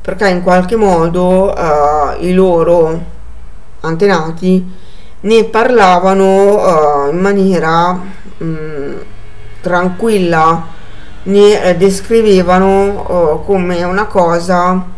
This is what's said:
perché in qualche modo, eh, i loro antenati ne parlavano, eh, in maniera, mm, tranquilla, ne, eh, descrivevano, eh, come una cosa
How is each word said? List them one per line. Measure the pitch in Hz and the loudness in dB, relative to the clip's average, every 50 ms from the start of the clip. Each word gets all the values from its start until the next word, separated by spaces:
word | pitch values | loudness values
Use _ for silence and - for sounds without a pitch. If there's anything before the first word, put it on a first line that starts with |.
perché | - - 175 - 214 196 | -6 -8 -4 -2 0 0
in | 180 180 180 | 0 0 0
qualche | 185 180 185 180 180 233 | 2 2 2 2 2 0
modo, | 226 214 196 180 170 160 170 170 180 180 180 185 185 190 202 - | 0 2 2 2 2 2 0 0 0 2 2 2 2 2 0 0
eh, | - 170 160 151 151 147 147 151 151 147 - - - - | -2 -2 0 0 2 2 2 2 0 -2 -2 -4 -4 -4
i | 175 185 | 0 2
loro | 185 190 185 175 170 165 160 170 175 165 160 160 170 165 - - - - - - - - - - - - - - - | 2 2 2 2 2 2 2 4 2 2 0 0 -6 -8 -10 -10 -12 -10 -10 -10 -10 -10 -10 -12 -12 -12 -12 -12 -8
antenati | - 156 165 165 202 202 196 170 156 165 165 170 - 185 185 185 180 180 - - - - - - - - - - | -6 -6 -2 0 0 2 2 0 -2 -4 -8 -4 0 0 0 0 0 -4 -8 -10 -10 -10 -10 -10 -10 -10 -10 -8
ne | - 190 220 226 214 | -2 2 2 2 2
parlavano, | - - 220 226 247 254 233 202 185 180 175 185 190 190 196 196 190 190 190 196 202 202 208 - - 175 156 151 147 147 143 143 | 2 0 0 0 2 4 4 4 4 4 4 4 2 2 4 4 4 4 4 4 4 4 4 2 2 2 2 2 2 2 0 0
eh, | 139 | -2
in | 151 175 | -2 0
maniera, | 185 196 202 202 190 190 190 165 160 160 165 165 170 180 185 180 185 - - - - 190 - - 165 | 0 0 0 2 2 2 0 0 0 0 0 0 0 0 -2 -4 -6 -8 -10 -10 -10 -10 -10 -8 -6
mm, | 165 160 156 156 156 156 147 139 143 139 - - - - - - - - - - - - - - | -6 -6 -6 -8 -10 -8 -8 -8 -8 -8 -10 -10 -12 -12 -12 -12 -10 -10 -10 -10 -10 -10 -8 -4
tranquilla, | 180 175 180 180 185 180 - 226 233 220 202 185 170 170 160 160 165 165 165 165 - - - - - - - - - - - - | -2 0 0 0 0 -2 -2 -2 0 0 0 0 0 2 2 2 2 2 0 -4 -8 -10 -12 -12 -12 -12 -12 -12 -12 -12 -10 -6
ne, | 185 196 202 202 202 214 208 - | 0 2 4 6 6 4 4 2
eh, | 180 180 | 0 0
descrivevano, | 165 180 196 190 - - - 233 226 220 214 196 185 180 170 185 185 190 190 196 196 196 202 202 196 - - - 180 170 156 151 165 | 2 2 2 0 0 -4 0 0 2 4 4 4 4 4 2 2 2 4 4 2 2 2 0 -2 -4 -6 -4 0 0 2 2 0 -2
eh, | - | -2
come | - 202 190 175 175 180 170 175 | -2 -2 -2 0 -2 -2 -2 -2
una | 180 180 196 214 | -2 -2 -2 -4
cosa | 202 - 196 175 170 170 170 170 180 185 175 175 180 185 185 185 - - | -2 0 0 0 2 0 0 0 0 0 0 2 0 0 -2 -2 -4 -10